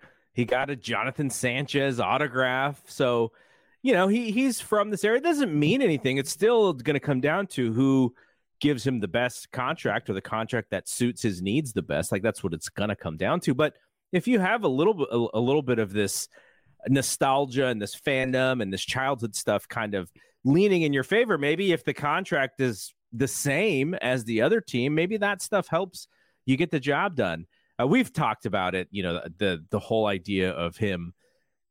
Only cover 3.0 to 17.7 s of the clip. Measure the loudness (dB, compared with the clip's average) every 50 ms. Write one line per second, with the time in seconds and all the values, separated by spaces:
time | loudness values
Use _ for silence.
3 | 0 2 2 2 0 0 -4 _ _ _ _ _ _ _ _ _ 0 2 4 4
4 | 4 4 2 0 0 0 0 2 2 2 0 -2 -4 0 0 0 2 0 0 0
5 | 2 2 2 2 2 2 2 2 0 2 2 2 2 4 4 4 2 2 2 2
6 | 0 0 0 0 -2 -4 -2 0 2 4 4 6 4 4 2 0 0 0 0 0
7 | 0 0 0 2 2 0 0 0 -2 -4 -2 -2 0 0 2 4 4 4 6 4
8 | 4 2 0 _ _ _ _ _ _ _ _ -2 0 0 0 0 0 -2 -2 -2
9 | -2 -2 0 0 0 0 -2 -8 -16 -10 -6 -4 -4 -4 -4 -2 -2 -2 -2 -2
10 | -2 -4 -6 -6 -6 -4 -4 -4 -4 -2 -4 -4 -4 -4 -6 -6 -6 -6 -4 -2
11 | -2 -2 0 -2 -2 -2 -2 -2 -2 -2 0 0 -2 -2 -4 -4 -4 -2 -2 -2
12 | -2 -2 -2 -2 -2 -2 -2 -2 -4 -6 -6 -8 -10 -10 -6 -4 -4 -4 -4 -6
13 | -8 -8 -6 -4 -2 -2 -2 -2 -2 -2 0 2 0 0 -2 _ _ _ _ _
14 | _ _ -4 -2 0 2 2 2 2 0 0 0 0 0 2 2 2 2 2 0
15 | 0 0 0 0 0 0 0 0 2 2 2 2 2 2 0 0 0 0 0 0
16 | 0 0 -2 -4 -8 -10 _ -20 -20 _ _ _ _ _ _ _ -2 2 2 2
17 | 2 0 -2 0 2 2 2 2 2 0 0 0 2 2